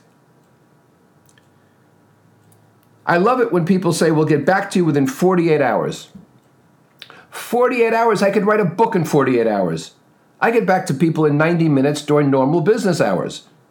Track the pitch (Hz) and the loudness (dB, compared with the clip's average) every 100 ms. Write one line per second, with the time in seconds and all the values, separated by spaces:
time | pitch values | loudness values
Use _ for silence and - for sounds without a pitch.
0 | _ _ _ _ _ _ _ _ _ _ | _ _ _ _ _ _ _ _ _ _
1 | _ _ _ _ _ _ _ _ _ _ | _ _ _ _ _ _ _ _ _ _
2 | _ _ _ _ _ _ _ _ _ _ | _ _ _ _ _ _ _ _ _ _
3 | - 175 202 254 233 180 160 190 180 160 | -2 0 2 0 0 0 0 0 0 0
4 | 165 156 151 147 - 190 196 196 165 143 | 0 2 2 0 2 -2 -2 0 0 2
5 | 135 - 180 185 165 151 127 101 76 82 | 0 0 0 2 2 2 0 -2 -4 -8
6 | - - - _ _ _ _ _ _ _ | -14 -20 -20 _ _ _ _ _ _ _
7 | - - - - - 233 247 247 226 220 | -20 -20 -20 -18 -6 -2 0 2 0 2
8 | 233 202 196 208 202 214 190 - 226 202 | 0 2 0 0 0 0 0 0 0 0
9 | 151 147 131 120 110 101 90 80 - - | 0 0 2 2 0 0 -2 -4 -10 -20
10 | _ _ _ _ 220 240 190 185 185 135 | _ _ _ _ 0 0 0 0 -2 -2
11 | 160 147 151 147 160 170 165 135 139 147 | 0 0 0 2 0 2 2 2 0 -2
12 | - 147 143 135 131 170 160 233 190 156 | -2 0 2 0 0 0 0 0 0 0
13 | 113 90 - - - _ _ | 0 -2 -4 -10 -20 _ _